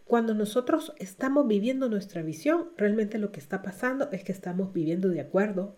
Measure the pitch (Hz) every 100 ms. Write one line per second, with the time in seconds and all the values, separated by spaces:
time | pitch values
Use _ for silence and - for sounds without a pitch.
0 | - 233 226 214 208 254 247 320 - -
1 | 190 - 262 277 262 202 220 262 262 208
2 | 190 175 160 156 294 339 320 - 208 220
3 | 208 220 208 165 - 190 196 - 254 269
4 | 277 190 - 190 180 175 190 175 156 175
5 | 190 165 135 - 208 185 190